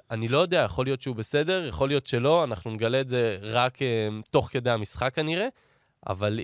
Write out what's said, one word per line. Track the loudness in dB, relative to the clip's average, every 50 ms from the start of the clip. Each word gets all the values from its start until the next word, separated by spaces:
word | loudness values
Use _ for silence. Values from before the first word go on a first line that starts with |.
| -12 _
אני | -6 -4 -2 0
לא | 2 2
יודע, | 2 2 2 2
יכול | 2 0 0 -2 -2
להיות | -2 -2 -4
שהוא | -4 -8 -6
בסדר, | -6 -6 -2 0 0 2 2 0 -2 -2 -4
יכול | -2 0 0 2
להיות | 2 0 0 0
שלא, | -2 2 4 4 4 4 4
אנחנו | 2 -2 -6 -6 -8
נגלה | -4 -2 0 2 2 0
את | 0 0
זה | 0 2 2 0 0 -2
רק, | -6 -2 0 2 2 2 0 -2
אה, | -2 0 0 0 0 -2 -4 -6 -8 2
תוך | 2 2 2 2
כדי | -2 -2 0 2
המשחק | 0 0 0 -4 -4 -2 -2 -2 0
כנראה, | -2 -2 -2 -2 -2 -2 -4 -6 _ _ _ _ _ _ _ _ _ -8 -6
אבל | -4 -2 0 0 0 -2